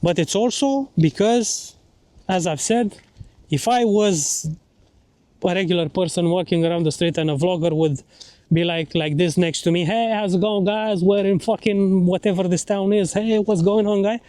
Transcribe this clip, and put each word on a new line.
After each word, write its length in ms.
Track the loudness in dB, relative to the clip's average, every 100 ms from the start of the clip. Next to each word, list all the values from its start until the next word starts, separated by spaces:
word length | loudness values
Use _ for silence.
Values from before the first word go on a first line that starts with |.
But 160 | 0 0
it's 180 | -2 0
also 540 | -2 0 -2 -2 -4 0
because, 760 | 0 2 2 2 0 -6 -10 -20 _ _ _ -20 -4
as 200 | -2 -2
I've 140 | -4
said, 360 | 0 0 0 -6 _ _ -20 _ -6
if 180 | -4 0
I 180 | 2 2
was 640 | 2 2 0 -2 -4 -6 -10 _ _ _ _ _ _ _ _
a 40 | -4
regular 360 | -2 0 0 -2
person 400 | -2 -4 0 0
walking 360 | 0 0 0 0
around 180 | 0
the 80 | -2
street 260 | 0 -2 0
and 120 | -2
a 60 | 0
vlogger 360 | -2 0 -2
would 300 | 0 0 -2 -8 _ -20 -20 _
be 120 | 0
like, 300 | 0 -2 -4 -2
like 220 | -2 0
this 200 | 0 2
next 240 | 0 0
to 100 | 0
me, 140 | 0 0
Hey, 260 | 0 0
how's 200 | -2 0 0
it 60 |
going, 240 | 0 0 0
guys? 380 | -2 -2 0
We're 220 | 2 2 2
in 140 | 0
fucking 680 | 0 -2 0 2 2 2 2
whatever 420 | 2 0 0 0
this 160 | -2 -2
town 280 | -2 2
is. 200 | 2 0
Hey, 240 | -2 0 0
what's 220 | 0 2
going 260 | 2 2 2
on, 140 | 0
guy? 180 | 0 -2